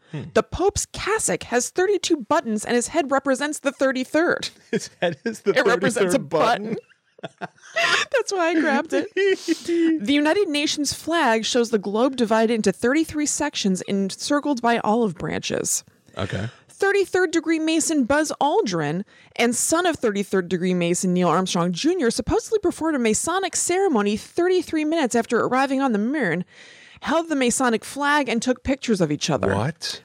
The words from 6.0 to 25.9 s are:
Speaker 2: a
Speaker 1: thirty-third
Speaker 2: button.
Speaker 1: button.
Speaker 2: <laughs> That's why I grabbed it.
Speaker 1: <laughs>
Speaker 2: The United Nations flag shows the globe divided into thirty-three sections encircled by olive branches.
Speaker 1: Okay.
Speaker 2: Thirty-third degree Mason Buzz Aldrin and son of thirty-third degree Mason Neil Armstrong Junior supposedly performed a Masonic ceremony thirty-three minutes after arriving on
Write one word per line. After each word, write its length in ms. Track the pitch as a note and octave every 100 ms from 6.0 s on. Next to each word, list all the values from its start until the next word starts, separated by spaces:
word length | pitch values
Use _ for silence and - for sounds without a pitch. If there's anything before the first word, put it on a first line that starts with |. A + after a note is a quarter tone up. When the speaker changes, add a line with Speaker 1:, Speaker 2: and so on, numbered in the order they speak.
| F#3+
Speaker 2:
a 40 | A#3+
Speaker 1:
thirty-third 100 | C#3+
Speaker 2:
button. 360 | D#3 A3 A#3+ G#3+
Speaker 1:
button. 100 | A3 - _ _ -
Speaker 2:
<laughs> 260 | - _ - _ - D#5+ E5+ - -
That's 200 | C5 G#4
why 160 | G4 E4
I 100 | E4
grabbed 320 | D4+ C#4 D#4
it. 140 | - F#4
Speaker 1:
<laughs> 920 | - G4 F#4 - D#4+ - E4+ E4 D#4+ G#3
Speaker 2:
The 60 |
United 340 | C#4+ D4 F#4 G4
Nations 440 | D4 D4 - C#4+
flag 520 | - - E4+ C4+ A3+
shows 260 | G#3+ B3+ A3+
the 80 | A3+
globe 380 | G3+ G3+ C4 C4
divided 380 | G#3+ A3 A3+
into 180 | A#3 G#3
thirty-three 540 | - A#3+ D4 D#4+ D#4 D4
sections 560 | - D4 - G3+ F#3
encircled 800 | - G3 G3 - - D4 D4 B3+
by 160 | A#3 A#3
olive 360 | - A3 A3 D#3+
branches. 680 | - F2 - - - - - _ _ -
Speaker 1:
Okay. 320 | F#2+ F#2 G#2+ - _
Speaker 2:
Thirty-third 640 | - G4 G4+ F#4 F#4 F4+
degree 280 | E4 D#4 D#4+
Mason 460 | D#4+ D#4+ D4+ D#4
Buzz 260 | A#3 C#4+ D#4 -
Aldrin 640 | C#4+ F#4+ D4+ F3 D3 E3+ - - - -
and 200 | A#3+ A#3+
son 300 | - E4 F4+
of 100 | D4+
thirty-third 520 | A3+ G3 G3+ F#3+ F3
degree 260 | F3+ F#3
Mason 400 | F3+ E3+ F3 F#3
Neil 140 | F3+ F3
Armstrong 440 | D#3+ F#3 F3+ F3
Junior 380 | E3+ D4 F#4 A#3+
supposedly 480 | - - F#4+ - G#4+
performed 380 | F4+ - D#4+ D4
a 20 |
Masonic 580 | A#3 G#3+ - F#4 F#4 -
ceremony 600 | - F4+ G4 A#3+ G3+ G#3+
thirty-three 680 | - - F4 F#4 - D#4+
minutes 300 | D4+ E4 B3+
after 260 | A#3+ A3 A#3
arriving 400 | - B3+ C4 C4+
on 120 | C4+